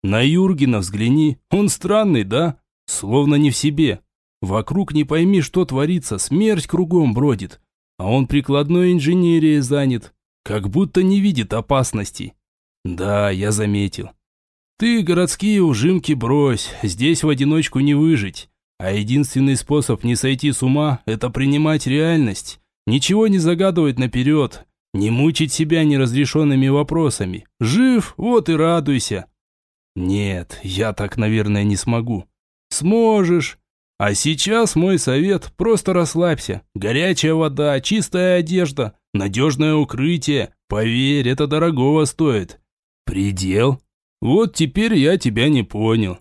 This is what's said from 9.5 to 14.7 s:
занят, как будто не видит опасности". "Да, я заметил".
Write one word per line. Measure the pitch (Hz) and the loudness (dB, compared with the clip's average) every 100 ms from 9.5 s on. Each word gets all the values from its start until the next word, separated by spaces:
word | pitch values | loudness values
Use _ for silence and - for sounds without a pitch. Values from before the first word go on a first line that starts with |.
| 151 | 2
занят, | 127 143 135 120 - _ _ _ | 0 0 0 -2 -8 _ _ _
как | - 107 98 | -6 -4 -2
будто | 127 196 185 | 0 0 2
не | 185 202 | 2 4
видит | 202 143 104 | 2 0 -2
опасности". | 110 107 135 127 110 98 - - _ _ _ _ _ | -6 0 0 0 -4 -8 -10 -16 _ _ _ _ _
"Да, | 92 87 95 101 101 | -10 -6 -2 0 0
я | 95 104 | -2 -2
заметил". | 107 104 101 101 - - _ _ _ _ _ _ | -2 0 0 -2 -6 -14 _ _ _ _ _ _